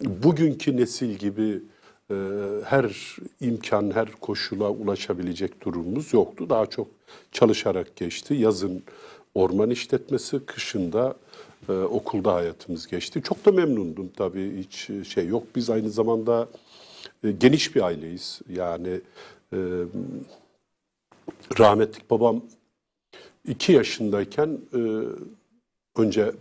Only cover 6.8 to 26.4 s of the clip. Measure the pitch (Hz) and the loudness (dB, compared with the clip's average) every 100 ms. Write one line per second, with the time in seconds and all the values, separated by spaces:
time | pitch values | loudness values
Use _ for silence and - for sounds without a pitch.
6.8 | 104 _ _ - - - 117 120 107 92 | -8 _ _ -20 -14 2 4 4 0 -2
7.8 | 82 - 87 - - 147 110 98 95 92 | -4 -6 -8 -8 -4 2 4 4 -2 -6
8.8 | - - - - _ - 92 95 110 123 | -10 -20 -20 -20 _ 0 2 4 2 0
9.8 | - 127 - 131 - 143 - - - 107 | 0 -2 0 -4 -2 -6 -6 -10 -6 -4
10.8 | 87 101 131 - _ - - - - 95 | -2 0 0 -2 _ -20 -20 -18 -4 -2
11.8 | 92 107 - 104 101 90 85 82 - 85 | 0 -2 -2 0 2 2 0 -6 -10 -10
12.8 | - 87 - 165 - 202 208 190 165 117 | -6 -8 -6 -6 -4 2 4 6 4 0
13.8 | 87 80 92 - 95 95 98 98 95 - | -2 -6 -12 -4 -4 -2 -6 -8 -12 -14
14.8 | - 101 90 - 85 113 - 123 120 110 | -10 -10 -4 -2 0 -2 -2 -4 0 0
15.8 | 107 104 113 113 110 117 117 - _ - | 0 0 0 0 2 0 0 -10 _ -20
16.8 | - - - - 110 95 127 151 - 127 | -20 -20 -20 -6 -4 4 6 6 2 0
17.8 | - 85 80 87 - - - 90 90 85 | 0 -2 -8 -12 -12 -14 -12 -6 -4 -4
18.8 | 90 92 - - - - _ 95 92 90 | -4 -6 -8 -20 -20 -20 _ -6 -4 -4
19.8 | 87 95 92 - - - _ _ _ _ | -6 -6 -10 -10 -14 -20 _ _ _ _
20.8 | _ _ _ _ - - - - 110 104 | _ _ _ _ -18 -18 -8 6 8 8
21.8 | 107 - - 113 117 113 - - _ _ | 2 -2 -2 2 4 2 -4 -20 _ _
22.8 | _ _ _ - - _ - 117 - 160 | _ _ _ -20 -20 _ -10 -4 6 6
23.8 | 107 - 110 101 95 - 156 143 - 127 | 6 -2 -2 0 -2 0 -2 -2 -6 -4
24.8 | 113 110 117 - - - _ _ _ _ | -2 -2 -4 -8 -16 -20 _ _ _ _
25.8 | _ - 110 - 104 - | _ 0 2 2 0 0